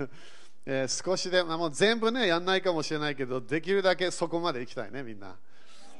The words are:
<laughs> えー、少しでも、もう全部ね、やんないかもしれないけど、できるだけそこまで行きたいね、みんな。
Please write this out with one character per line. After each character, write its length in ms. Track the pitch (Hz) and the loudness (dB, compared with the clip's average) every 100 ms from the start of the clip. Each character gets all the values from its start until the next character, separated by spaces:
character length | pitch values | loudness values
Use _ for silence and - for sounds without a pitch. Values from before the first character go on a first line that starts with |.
| 139 | -6
<laughs> 560 | - - - - - - | -6 -8 -8 -8 -8 -2
え 180 | 135 | 0
ー、 220 | 131 - 170 | 0 -2 0
少 100 | 185 | 0
し 140 | 185 | 4
で 100 | 180 | 2
も、 160 | 170 165 | 4 0
も 100 | 170 | 0
う 40 | |
全 280 | 135 202 233 | 4 4 6
部 120 | 220 | 2
ね、 160 | 254 208 | 2 4
や 100 | 170 | 4
ん 80 | 180 | 4
な 100 | 190 | 4
い 60 | |
か 100 | 190 | 4
も 120 | 165 | 2
し 100 | - | 0
れ 60 | 156 | 0
な 100 | 151 | 0
い 60 | 135 | -2
け 100 | 127 | -2
ど、 160 | 127 | -2
で 200 | 110 156 | -2 -2
き 100 | 160 | 2
る 100 | 196 | 4
だ 140 | 185 175 | 4 4
け 160 | 180 | 0
そ 160 | - 170 | 0 -2
こ 120 | 165 | 0
ま 140 | 175 | 0
で 60 | 123 | -2
行 100 | 123 | -4
き 60 | 131 | -6
た 100 | 101 | -6
い 60 | |
ね、 100 | 123 | -6
み 120 | 120 | -8
ん 60 | 101 | -8
な。 180 | 98 90 - - - - - | -10 -10 -10 -10 -10 -10 -10